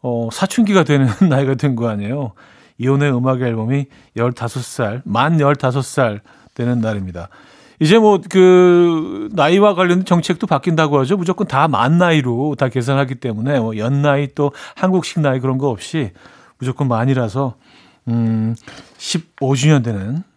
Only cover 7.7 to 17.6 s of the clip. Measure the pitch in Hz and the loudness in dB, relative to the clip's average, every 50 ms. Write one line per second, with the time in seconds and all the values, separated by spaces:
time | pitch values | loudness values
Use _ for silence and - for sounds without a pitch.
7.7 | _ _ 156 151 202 226 220 208 202 190 - 170 - 190 185 185 180 180 180 180 | _ _ 2 4 4 6 6 4 4 2 0 0 4 6 6 8 8 8 8 6
8.7 | 175 175 175 175 165 160 160 - 92 101 107 214 220 175 143 151 175 196 202 208 | 6 6 4 4 2 -2 -4 -6 -8 -8 -8 -6 0 0 2 4 4 4 4 4
9.7 | 190 165 185 175 175 185 185 - 180 170 156 - 180 - - 190 165 135 - 180 | 4 2 2 2 2 0 2 2 0 0 0 -2 -4 -4 -2 -2 -2 -2 0 0
10.7 | 170 156 160 147 147 139 135 131 202 196 175 175 180 - 208 - - 135 147 160 | 0 2 2 2 2 0 2 0 0 -2 0 -4 -2 -2 -4 -2 0 0 2 2
11.7 | 131 98 117 131 165 170 180 170 165 151 131 127 117 123 139 151 143 - 139 131 | 2 0 2 2 4 4 4 4 2 2 0 0 -2 -2 -2 -4 -2 -2 -2 -2
12.7 | - 131 117 131 139 139 139 127 131 120 - 123 110 107 113 139 147 131 113 113 | -2 -4 -2 0 0 0 0 -2 -6 -8 -6 -6 -6 -4 -4 -2 -2 -2 -2 -2
13.7 | 110 107 107 123 139 139 147 147 139 143 143 139 _ - 147 143 - - - - | -4 -4 -2 -2 0 0 2 2 2 0 -2 -4 _ -2 -2 -2 -2 -8 -20 -20
14.7 | - - - 185 185 180 156 - - 170 151 143 131 131 123 135 131 131 139 139 | -8 -4 -2 0 0 0 -2 -2 -4 -2 0 0 0 0 -2 -2 -2 0 -2 -2
15.7 | 117 98 - - - 160 131 92 - - - - - - _ _ _ _ 127 131 | -4 -4 -10 -8 -6 -4 -4 -6 -8 -16 -20 -20 -20 -20 _ _ _ _ -6 -6
16.7 | 127 - 147 127 120 110 120 135 135 127 120 107 104 135 139 127 110 _ | -4 -2 -2 -2 0 0 0 0 0 0 -2 -2 -4 -4 -4 -4 -6 _